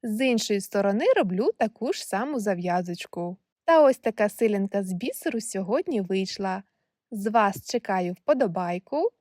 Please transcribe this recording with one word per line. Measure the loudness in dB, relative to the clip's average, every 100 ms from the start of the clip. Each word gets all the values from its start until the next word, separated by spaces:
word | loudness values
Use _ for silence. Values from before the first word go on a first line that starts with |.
З | -4 0 2
іншої | 2 2 -2
сторони | 0 0 2 2 4 4
роблю | 2 0 0 0
таку | -2 -2 -4
ж | -4 -4
саму | -4 -2 -2
зав'язочку. | -2 -2 0 -2 -2 -8 -10 -8 -8 -8 _ _
Та | 4 6
ось | 8 4
така | -2 0 -2
силянка | 2 0 2 0 -2
з | -4
бісеру | -6 -6 -6 -4 -4
сьогодні | -6 -6 -2 -2 0 -2
вийшла. | 0 -2 -2 -4 -6 -6 -10 _ _ _ _
З | -6 0
вас | 4 2 0 -4
чекаю | -6 -2 -2 -2
вподобайку | -6 0 2 2 0 -4 -4 -4 0 0 _